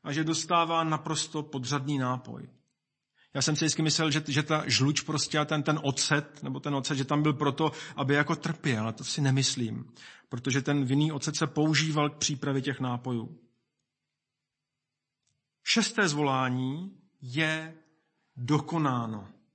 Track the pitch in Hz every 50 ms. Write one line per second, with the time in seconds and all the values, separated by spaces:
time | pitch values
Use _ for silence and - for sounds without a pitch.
0 | - 156 139 156 160 160 160 156 - - 180 170 170 165 165 165 165 160 156 151
1 | 156 156 156 151 - - - 156 147 151 - 135 123 123 147 143 131 143 147 135
2 | 127 127 127 131 - 120 120 123 - - - _ _ _ _ _ _ _ _ _
3 | _ _ _ _ _ _ - 143 127 156 151 143 165 151 - - 160 156 - -
4 | 160 156 143 151 151 - 131 147 147 - 156 151 147 143 117 101 131 143 151 -
5 | - - 156 143 - - - 151 147 147 156 151 139 - 151 151 - 139 131 -
6 | - - 151 147 147 - - - - 135 131 135 - 147 143 135 127 - 151 131
7 | 135 - 151 147 151 151 143 - 147 143 123 - 160 151 - - - - - -
8 | 139 131 143 147 147 156 165 156 - - 160 - - 143 120 107 107 113 107 -
9 | 135 - - - 143 135 131 135 131 - - 131 117 110 110 120 127 - - -
10 | - - - - _ _ - 120 120 139 127 135 123 147 143 147 135 123 139 147
11 | 151 156 151 139 - 156 147 - 165 143 - 151 151 156 156 139 160 160 147 151
12 | 147 147 151 - - - 151 127 - 143 135 135 131 143 127 - 131 127 123 123
13 | 123 127 123 117 110 - - - _ _ _ _ _ _ _ _ _ _ _ _
14 | _ _ _ _ _ _ _ _ _ _ _ _ _ _ _ _ _ _ _ _
15 | _ _ _ _ _ _ _ _ _ _ _ _ _ - - 226 202 - - -
16 | 202 165 147 147 151 139 131 131 131 127 123 127 127 131 139 165 185 196 - -
17 | _ _ _ _ 139 123 120 156 160 156 156 160 160 160 160 - _ _ _ _
18 | _ _ _ _ _ _ _ 131 123 120 151 147 151 - 170 165 151 139 127 120
19 | 117 113 110 104 98 98 - _ _ _